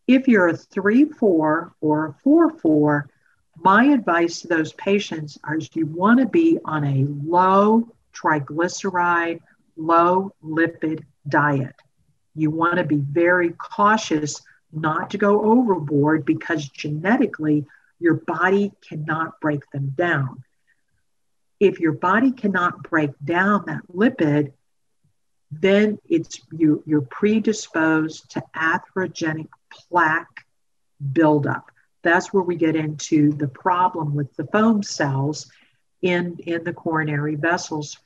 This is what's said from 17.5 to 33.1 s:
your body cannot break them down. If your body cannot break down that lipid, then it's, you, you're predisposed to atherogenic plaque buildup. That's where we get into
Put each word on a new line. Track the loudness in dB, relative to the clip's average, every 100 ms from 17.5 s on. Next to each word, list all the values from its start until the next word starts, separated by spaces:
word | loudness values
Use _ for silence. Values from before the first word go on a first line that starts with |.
| 0 -2 _ _ -2
your | 0
body | 0 -2 -2 0 0 0 -6 -14
cannot | -10 -6 -6 -6 -6
break | -4 -4 -6
them | -8 -6 -2
down. | -2 0 -4 -8 -20 _ _ _ _ _ _ _ _ _ _ 0
If | 0 2
your | -2
body | 0 0 2 2
cannot | 0 -2 0 -2 -4
break | -4 0 0 -4 -4
down | 0 2 0 -2
that | -12 -8
lipid, | 0 0 2 0 2 -2 _ _ _ _ _ _ _ _ _ -20
then | -2 2 4 2 -2 -2
it's, | -2 -4 -16 -12 0
you, | 0 0 0
you're | -2
predisposed | -2 -2 0 2 0 -4 -4 -2 0 0 -2 -8 -12
to | -12 -10 -4
atherogenic | -2 -2 -4 -6 -6 -6 -6 -6 -10 _ _
plaque | -20 -4 0 0 0 -6 -20 _ _ _ _ _ -12 -4
buildup. | 2 4 2 0 -6 -10 _ _ _
That's | 0 0 0
where | -2
we | -2 0
get | 0 0
into | -4 -6 -2